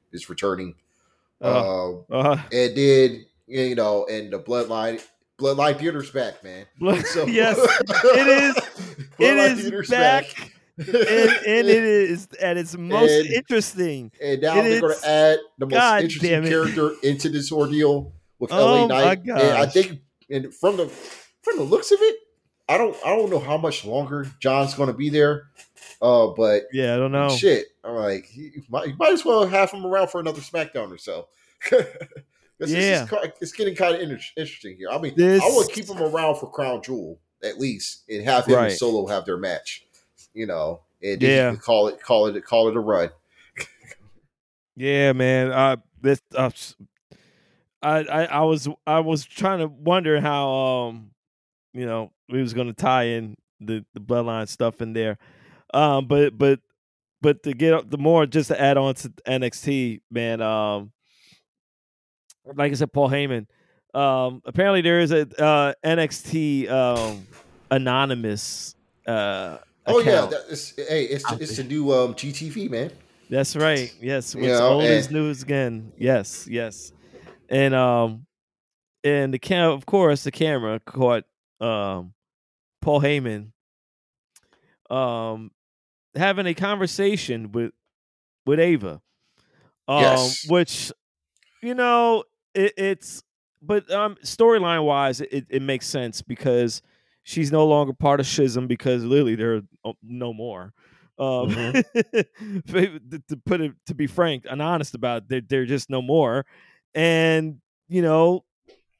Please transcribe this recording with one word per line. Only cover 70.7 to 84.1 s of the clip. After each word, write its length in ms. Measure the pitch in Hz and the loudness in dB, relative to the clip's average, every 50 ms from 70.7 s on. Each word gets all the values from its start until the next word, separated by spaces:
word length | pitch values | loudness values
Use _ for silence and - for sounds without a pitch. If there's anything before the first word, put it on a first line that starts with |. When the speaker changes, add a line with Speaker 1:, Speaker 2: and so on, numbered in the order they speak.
| - | -12
Speaker 1:
hey, 280 | - 139 139 156 160 135 | -12 -8 -4 -2 -2 -2
it's, 200 | 117 139 135 139 117 | -2 -4 -4 -4 -6
Speaker 2:
out 80 | 117 113 | -6 -6
Speaker 1:
it's 160 | 156 143 113 110 | -8 -8 -8 -8
Speaker 2:
there. 60 | 131 | -8
Speaker 1:
the 60 | 123 | -6
new, 240 | 143 151 147 139 135 | -4 -2 0 2 2
um, 220 | 127 123 120 110 | 2 2 0 -2
G 160 | - - 143 | -6 -10 -10
T 180 | 139 139 156 160 | -10 -10 -12 -10
V, 180 | - 220 196 - | -10 -10 -8 -8
man. 240 | 123 113 131 170 - - _ _ _ _ _ - | -6 -6 -8 -8 -10 -16 _ _ _ _ _ -6
Speaker 2:
That's 260 | 127 135 135 - - | -4 -2 -2 -2 -2
right. 360 | 151 156 160 156 135 123 117 - - | -2 0 0 0 0 -2 -6 -10 -12
Yes, 340 | 117 127 139 135 113 - - | -8 -6 -6 -6 -6 -8 -8
Speaker 1:
You 60 | - | -4
Speaker 2:
what's 180 | 131 127 123 120 | -2 0 2 4
Speaker 1:
know, 80 | 120 131 135 | 4 4 4
Speaker 2:
old 100 | 147 156 | 4 4
is 240 | 120 117 110 131 135 | 4 2 2 0 -2
Speaker 1:
and 80 | 147 | -4
Speaker 2:
news 260 | 156 151 151 143 127 131 | -2 -2 -4 -4 -6 -6
again. 480 | 135 143 135 131 120 117 110 110 107 - - | -4 -2 -2 -2 -2 -4 -8 -12 -14 -10 -4
Yes, 500 | 113 123 131 113 98 - - - - - | 0 2 2 0 0 -4 -10 -16 -12 -8
yes. 420 | 113 117 117 110 101 - - - - _ _ _ - - - - - _ _ - | -8 -6 -6 -8 -10 -14 -20 -20 -20 _ _ _ -20 -20 -20 -20 -20 _ _ -4
And, 240 | 127 139 139 135 131 | 0 2 2 2 2
um, 520 | 131 127 123 120 120 117 113 110 113 131 - _ _ _ _ _ _ _ _ _ _ _ _ _ _ - | 2 2 2 2 2 0 -2 -4 -8 -16 -20 _ _ _ _ _ _ _ _ _ _ _ _ _ _ -2
and 300 | 143 143 143 139 135 135 | 0 0 0 0 -2 -2
the 60 | 127 | -4
cam-, 320 | - - 190 175 170 165 | -4 -2 0 2 2 2
of 140 | 147 117 - | 2 0 -2
course, 380 | - - 196 180 156 143 135 - | 0 2 4 4 4 4 2 -2
the 80 | 143 | -6
camera 480 | - - 160 156 147 131 117 107 110 110 | -4 -2 -2 0 0 -2 -2 -4 -4 -6
caught, 440 | - - - 135 127 123 120 113 - _ _ _ _ _ _ - | -8 -8 -4 0 2 2 2 0 -2 _ _ _ _ _ _ -6
um, 540 | 110 117 110 104 101 98 95 90 90 90 - _ _ _ _ _ _ _ _ _ _ _ _ _ | -4 -4 -2 -2 -4 -4 -6 -8 -10 -12 -18 _ _ _ _ _ _ _ _ _ _ _ _ _
Paul 200 | - 156 147 143 | -2 0 2 2
Heyman, 500 | 143 143 147 143 131 120 107 104 104 110 - _ _ _ _ _ _ _ _ _ _ _ | 2 2 0 -2 -2 -4 -6 -8 -10 -14 -20 _ _ _ _ _ _ _ _ _ _ _